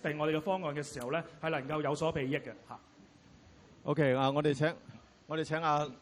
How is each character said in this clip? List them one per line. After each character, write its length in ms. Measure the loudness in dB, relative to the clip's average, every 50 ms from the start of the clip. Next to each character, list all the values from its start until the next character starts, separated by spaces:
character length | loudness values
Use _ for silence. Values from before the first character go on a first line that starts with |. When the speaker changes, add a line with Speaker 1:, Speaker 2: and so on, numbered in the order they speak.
Speaker 1:
定 160 | -4 -4 -2
我 80 | 0 0 0
哋 60 | 0
嘅 40 | 0
方 200 | 0 0 -2 0 -2
案 100 | -4 -4
嘅 60 | -4
時 200 | -6 -6 -8 -6
候 100 | -4 -2
呢， 100 | -2 -2 -4 -6 -12 -6
係 80 | -4 -2
能 180 | -2 -2 -2
夠 140 | -2 -2 0
有 120 | 0 0 0
所 180 | 2 0 0 0
裨 100 | 0 -2
益 120 | 0 -2
嘅。 80 | -2 -4 -8 -14 -16 -16 -18
嚇。 100 | -18 -18 -18 -20 -20 -20 -20 -20 -20 -20 -20 -20 -20 -20 -20 -20 -20 -20 -20 -20 -20 -10 -4
Speaker 2:
OK， 320 | -2 2 4 4 4 4
啊， 160 | 4 4 2
我 100 | 2 4
哋 120 | 2 2 2
請， 200 | 4 2 0 0 -2 -12 -20 -20 -20 -20 -20 -20 -20 -10
我 100 | -6 -4
哋 60 | -4 -2
請 180 | -2 -2 0
阿 180 | 2 4 4 4 2 -2 -6 -14